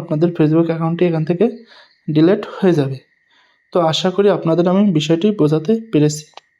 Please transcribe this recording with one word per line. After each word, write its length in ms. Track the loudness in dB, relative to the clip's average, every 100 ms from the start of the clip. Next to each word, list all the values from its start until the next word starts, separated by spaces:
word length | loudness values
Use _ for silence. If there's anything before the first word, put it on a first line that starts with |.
আপনাদের 280 | -2 -2 -2 0
Facebook 300 | 2 2 0
অ্যাকাউন্টটি 340 | -2 -4 0 0
এখান 140 | 0 -2
থেকে 140 | 0 -2 -4 -16 -20 _ _ -2
ডিলিট 280 | 2 4 2 -4 -2
হয়ে 180 | 0 2
যাবে। 200 | -2 -6 _ _ _ _ _ _ _
তো 40 | -2 -2
আশা 180 | 0 -2 0
করি 120 | 0 0
আপনাদের 280 | 0 0 2
আমি 100 | 2 2 0
বিষয়টি 280 | 0 0 0 0
বোঝাতে 320 | 0 0 0 -2 -2
পেরেছি। 320 | 0 0 -2 -12 -20 _